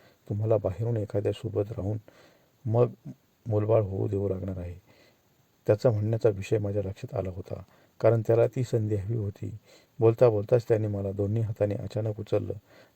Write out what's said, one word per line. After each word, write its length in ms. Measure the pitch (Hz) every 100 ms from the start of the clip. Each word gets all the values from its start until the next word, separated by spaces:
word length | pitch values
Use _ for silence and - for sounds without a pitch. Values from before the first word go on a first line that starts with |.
| _ _ -
तुम्हाला 280 | 104 110 107
बाहेरून 400 | 98 92 113 113
एखाद्या 360 | 101 104 104
सोबत 400 | 101 110 104 104
राहून 260 | 113 95 107 - - - _ _ _
मग 260 | 113 117 123 - 143 - _ _ -
मूलबाळ 360 | 104 104 110
होऊ 260 | 98 98 107
देऊ 200 | 101 98
लागणार 300 | 95 95 92
आहे." 160 | 87 87 _ _ _ _ _ _ _ _ -
त्याचा 240 | 104 131
म्हणण्याचा 380 | 107 104 113 117
विषय 300 | 98 - 110
माझ्या 240 | 104 101
लक्षात 300 | 95 - 127
आला 160 | 104 95
होता, 320 | 92 - - - _ _ -
कारण 220 | 113 113 110
त्याला 200 | 113 117
ती 180 | 131
संधी 300 | 123 120 107
हवी 220 | 104 95 117
होती. 400 | 101 - 101 110 - - _ -
बोलता 300 | 113 113 123
बोलताच 360 | 104 101 123 -
त्याने 180 | 110 107
मला 260 | 101 98
दोन्ही 300 | 101 101 110
हाताने 320 | 110 - 104
अचानक 460 | 95 95 107 110 107
उचललं 320 | 104 104 98 98 - - _